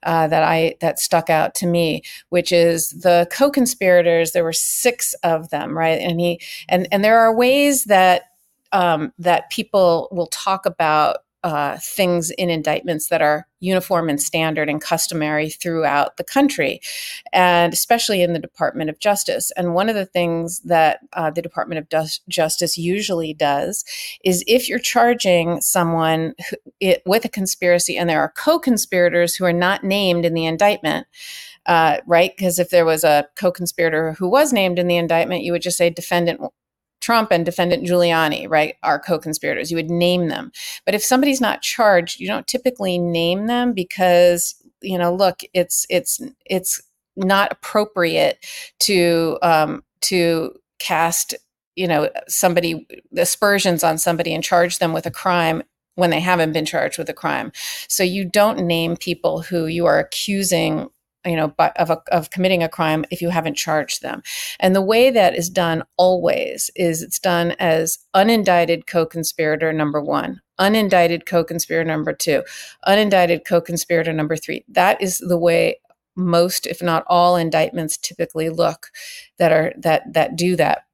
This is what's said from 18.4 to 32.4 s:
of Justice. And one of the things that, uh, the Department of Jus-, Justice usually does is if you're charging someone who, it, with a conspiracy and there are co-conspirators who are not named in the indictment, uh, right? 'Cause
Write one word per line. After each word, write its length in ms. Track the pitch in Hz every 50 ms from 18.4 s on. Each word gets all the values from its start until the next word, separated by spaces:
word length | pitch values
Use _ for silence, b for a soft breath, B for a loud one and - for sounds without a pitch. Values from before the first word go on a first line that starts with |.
| - - _ _ 170 139 - - 160 156
of 80 | 151 _
Justice. 540 | - 208 202 196 - - 95 110 180 - -
And 200 | - 180 175 165
one 120 | 175 196 220
of 60 | 226
the 140 | 208 190 185
things 540 | _ 180 175 165 170 165 165 170 175 -
that, 400 | _ 170 175 165 160 156 - - _ - -
uh, 160 | - 165 156
the 140 | 151 170 165
Department 340 | 170 _ - - - - 160
of 100 | 151 _
Jus-, 340 | - 156 160 160 - - _ -
Justice 520 | - - 165 156 - - 175 165 - -
usually 520 | 165 175 180 202 214 202 190 170 165 156
does 540 | 156 151 156 143 143 139 - - 208 - - B B B B B B B _
is 200 | 190 180 175 - -
if 200 | 220 247 247 -
you're 120 | - 240
charging 840 | - - - 247 233 240 240 240 - 202 180 170 165 170 170 151
someone 720 | - - - 190 175 165 165 165 160 160 160 160 160 165 - - 165 -
who, 60 | - - _ - _ _
it, 240 | 196 190 - - _
with 200 | 185 190 226 226
a 40 | 214
conspiracy 680 | - - 190 185 - - - 175 175 175 170 - -
and 140 | - 175 170
there 120 | - -
are 120 | 147 151 _
co-conspirators 1000 | - - 294 320 339 - 269 240 214 - - - 180 175 175 170 175 175 170 170
who 100 | - 185
are 80 | 180 170
not 300 | 175 180 180 196 - -
named 420 | 196 190 202 202 185 175 170 170
in 80 | 170 165
the 140 | 165 165 160
indictment, 580 | 160 165 202 202 208 - - 156 151 - - _ B B B B B B B B B B _ -
uh, 300 | 175 165 160 160 147 - - -
right? 280 | 170 170 180 190 -
'Cause 220 | -